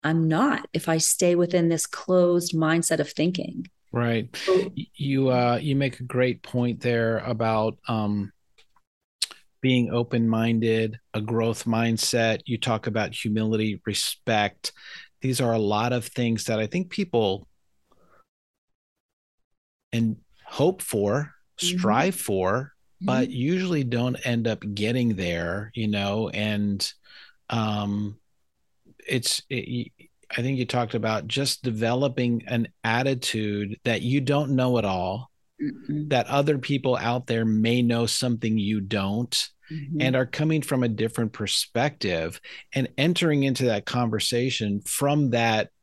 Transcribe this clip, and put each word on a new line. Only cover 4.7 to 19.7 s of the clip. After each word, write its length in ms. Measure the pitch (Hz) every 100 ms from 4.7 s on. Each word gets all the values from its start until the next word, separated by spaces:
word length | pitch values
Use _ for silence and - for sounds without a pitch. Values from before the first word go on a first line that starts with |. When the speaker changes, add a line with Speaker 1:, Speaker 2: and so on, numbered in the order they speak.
| -
Speaker 2:
Y-, 100 | - -
you, 340 | 139 135 135
uh, 300 | 127 123 120
you 140 | 147 139
make 240 | 139 127
a 40 |
great 380 | 127 123 127 120
point 380 | - 123 120 110
there 380 | 123 117 113 113
about, 600 | 120 113 113 110 110 107 -
um, 440 | 113 104 104 98 _ _ _ _ _ _ _ _ _ - - _ _
being 300 | 131 127 117
open-minded, 1080 | 120 120 123 117 113 113 113 113 113 113 113 _
a 80 | 110
growth 440 | 107 117 113 110 -
mindset. 760 | 113 117 113 - 120 113 110 -
You 120 | 117
talk 300 | - 110 -
about 260 | 110 104
humility, 680 | 107 117 107 110 110 110 98 -
respect. 840 | 98 - - - 110 101 - - - - - - _
These 180 | 131 123
are 140 | 123
a 60 | 113
lot 340 | 104 104 120
of 120 | 123 -
things 400 | - 120 113 -
that 120 | 110
I 60 | 107
think 240 | 175 180
people 580 | - 196 120 107 101 - _ _ _ _ _ _ _ _ _ _ _ _ _ _ _ _ _ _ _ _ _ _